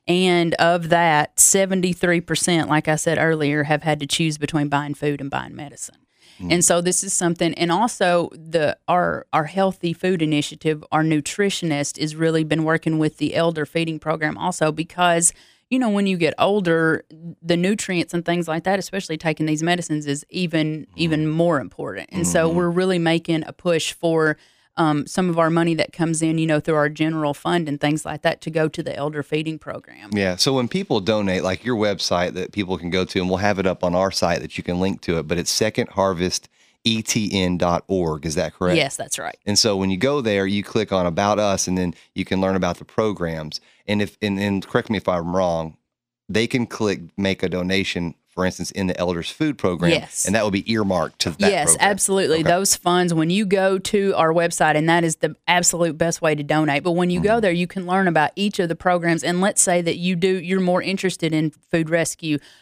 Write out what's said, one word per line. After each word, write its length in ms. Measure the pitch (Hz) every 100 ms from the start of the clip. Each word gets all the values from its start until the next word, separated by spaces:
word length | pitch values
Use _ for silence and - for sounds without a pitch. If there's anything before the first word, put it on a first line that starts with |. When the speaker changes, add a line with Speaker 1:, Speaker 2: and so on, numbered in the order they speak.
| -
Speaker 1:
And 460 | 180 185 175 170 -
of 340 | 170 175 165
that, 500 | 170 170 151 147 -
seventy-three 840 | - 196 190 190 185 170 175 175
percent, 480 | 170 160 - 165 -
like 180 | 151 156
I 80 | 156
said 220 | 165 156
earlier, 460 | 160 160 143 151
have 180 | 147 151
had 160 | 160 147
to 60 | 143
choose 300 | - 160 151
between 320 | 147 156 147
buying 240 | 143 147
food 260 | 147 147 143
and 100 | 139
buying 240 | 131 127 -
medicine. 400 | 143 - - _ _ _ _ -
Speaker 2:
Mm. 120 | -
Speaker 1:
And 120 | 170 170
so 160 | 175
this 220 | 175 180
is 100 | 196
something, 400 | - 175 170 170 -
and 160 | 170
also 580 | 175 233 - 180 175 160
the, 420 | - 160 170 147 - -
our, 380 | 175 170 156 -
our 100 | 151 147
healthy 460 | 185 190 - 175
food 280 | 165 185 185
initiative, 600 | 156 147 - 156 160 151 -
our 120 | 156
nutritionist 960 | 160 151 - - 202 - 170 143 143 -
has 160 | 156 156
really 280 | 160 160
been 200 | 156 156
working 340 | 156 160 160 156
with 200 | 156 -
the 180 | 151 -
elder 300 | 165 160 143
feeding 320 | 165 160 156
program 360 | 156 160 151 156
also 340 | 175 - 156
because, 600 | 151 165 175 180 170 170 - - _ -
you 80 | 254
know, 120 | 240
when 180 | 202 196
you 100 | 180
get 160 | 156 -
older, 640 | 180 208 170 165 160 147 - 160 165 -
the 160 | 170 170
nutrients 560 | 180 214 - 180 - 175
and 100 | 170
things 220 | 175 165
like 160 | 160
that, 160 | 185 196
especially 380 | - 190 - 156
taking 280 | 165 156 156
these 160 | 156
medicines, 440 | 165 175 - 151 147
is 180 | 143 -
even, 500 | 180 180 165 156 156
Speaker 2:
Mm. 60 | - -
Speaker 1:
even 320 | 170 156 156
more 320 | 160 170 147
important. 500 | 110 - 139 95 -
And 140 | 185 175
so 200 | 170 165
Speaker 2:
Mm-hmm. 100 | 170
Speaker 1:
we're 120 | 175
really 280 | 170 190 175
making 440 | 165 165 170 160 -
a 80 |
push 400 | - 180 160 -
for, 440 | - 170 160 156 151 _ _ _ -
um, 300 | 160 147 -
some 240 | - 180
of 80 | 165
our 140 | 160
money 240 | 165 170 160
that 180 | -
comes 300 | - 165 156
in, 160 | 160 160
you 80 | 160
know, 120 | 151
through 140 | 160
our 160 | 156 147
general 460 | 151 156 160 147 143
fund 340 | 170 175 151
and 100 | 143
things 260 | 147 156 156
like 180 | 151
that 180 | 165 -
to 80 | 165
go 180 | 160 156
to 140 | 160
the 140 | 156 -
elder 260 | 147 151
feeding 380 | - 156 156 156
program. 500 | - - - 62 104
Speaker 2:
Yeah. 220 | 101 98 90
So 160 | 143
when 140 | 135 120
people 320 | 190 - 117
donate, 440 | 92 107 98 92
like 200 | 90 95
your 120 | 117 113
website 580 | 104 92 - 90 87
that 180 | 90 -
people 260 | 104 92 90
can 100 | 87
go 160 | 92 92
to, 140 | -
and 100 | 92
we'll 80 | 92
have 220 | 104 98
it 80 | 95
up 160 | 87
on 100 | 90
our 160 | 87 95
site 320 | - 87 87
that 160 | 78 -
you 60 |
can 160 | 85 87
link 220 | 95 -
to 180 | - 82
it, 80 | 76
but 100 | 85
it's 140 | -
second 380 | - 110 123 110
harvest 600 | - 98 85 90 - - _ _ _ 113
E 180 | 110
T 260 | - 117 104 98
N 200 | 90 87
dot 240 | 87 87 -
org. 380 | 95 82 76 80
Is 80 |
that 220 | 76 78 -
correct? 200 | 90 165
Speaker 1:
Yes, 200 | 139 -
that's 220 | - -
right. 180 | 85 - 104
Speaker 2:
And 140 | 101
so 180 | 113 98
when 140 | 95
you 60 | 92
go 240 | 131 147
there, 260 | 113 98 95
you 160 | 101
click 280 | - 117 101
on 140 | 95 87
About 320 | 82 101 104
Us, 300 | 104 95 -
and 100 | 92
then 160 | 90 - _ 98
you 100 | 92
can 160 | 95
learn 140 | 95 95
about 240 | 90 85
the 60 | -
programs. 760 | - 110 87 85 80 76 - _ _ -
And 160 | 104
if, 160 | 101 -
and, 160 | 104 98
and 280 | 101 98 -
correct 220 | 123 -
me 80 | 101
if 100 | -
I'm 280 | 90 85 92
wrong, 420 | 90 82 80 - _ _ _ _ -
they 200 | 101 117
can 180 | 127 113
click 360 | - 107 90 82 -
Make 280 | 98 95
a 60 | 90
Donation, 640 | 90 90 95 95 90 85 - _
for 160 | - 92
instance, 240 | 90 82
in 160 | - 95
the 100 | 87
Elders 300 | 90 85 -
Food 300 | - 156 -
Program, 320 | 95 87 170
Speaker 1:
Yes. 340 | 156 - - -
Speaker 2:
and 80 |
that 100 | 110
will 60 | 107
be 200 | 98 107
earmarked 480 | 113 101 90 78 -
to 100 | -
that 200 | - 196
Speaker 1:
Yes, 140 | 185 156
Speaker 2:
program. 200 | - 196
Speaker 1:
absolutely. 480 | 196 - 196 147 160
Speaker 2:
Okay. 100 | 160
Speaker 1:
Those 260 | 175 196 -
funds, 380 | 175 180 180
when 160 | 160 160
you 160 | 190 202
go 320 | 196 190 190
to 360 | - 208 196 -
our 180 | 160
website, 420 | 165 170 - 160 151
and 140 | 160
that 140 | 170
is 140 | 165 -
the 180 | 160 - -
absolute 520 | 180 175 170 170 156
best 200 | 170 -
way 140 | 165
to 80 | 147
donate, 400 | 143 156 151 139
but 120 | 175
when 180 | 170 180
you 80 | 175
go 120 | 202
Speaker 2:
Mm-hmm. 80 | 233
Speaker 1:
there, 100 | 202
you 160 | 175 175
can 180 | 196 175
learn 220 | 190 185
about 240 | 156 147 -
each 220 | 202 202
of 120 | 175
the 60 | 170
programs, 480 | 185 175 170 165
and 160 | 160 180
let's 220 | 196 -
say 200 | - 180
that 160 | 170 151
you 180 | 180 180
do, 240 | 190 185
you're 200 | 170 190
more 200 | 180 180
interested 500 | 170 190 185 - 160
in 200 | 156 156 - -
food 220 | 170 156
rescue, 480 | 165 156 - 160 147 - _